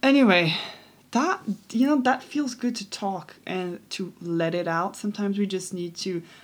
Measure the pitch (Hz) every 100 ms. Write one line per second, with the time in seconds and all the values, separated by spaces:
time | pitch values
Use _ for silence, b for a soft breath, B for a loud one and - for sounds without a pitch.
0 | 269 277 254 180 170 170 B B B B
1 | _ 226 311 381 - 196 _ 226 269 294
2 | 254 247 - 285 277 - 247 240 196 -
3 | 196 190 - - - 185 180 175 - -
4 | 185 - 170 165 165 175 170 165 185 196
5 | 208 208 202 202 196 185 185 180 175 170
6 | 190 175 165 B